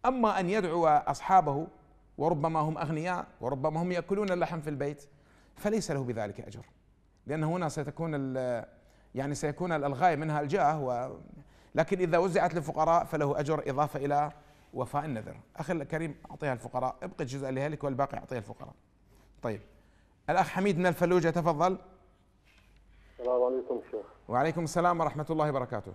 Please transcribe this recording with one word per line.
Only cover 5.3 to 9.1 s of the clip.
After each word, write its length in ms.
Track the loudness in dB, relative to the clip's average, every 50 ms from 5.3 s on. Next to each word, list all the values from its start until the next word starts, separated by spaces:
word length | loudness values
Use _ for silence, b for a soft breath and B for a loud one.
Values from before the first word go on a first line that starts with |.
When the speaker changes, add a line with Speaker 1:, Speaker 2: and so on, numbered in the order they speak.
| b b b b b
Speaker 1:
فليس 360 | -4 -2 0 0 0 0 0
له 120 | -2 -2 -2
بذلك 360 | -2 -2 -4 -4 -6 -6 -10
أجر، 260 | -12 -14 -14 -16 -18 -18 _ _ _ _ _ _ _ _ _ _ _ -6
لأن 160 | -4 -2 0
هنا 260 | 0 0 -2 -2 -4
ستكون 420 | -4 -4 -6 -6 -6 -6 -4 -4 -2
ال-، 500 | -4 -4 -4 -4 -2 -2 -2 -2 -4 -6 -10 -18 -20 b b b b b b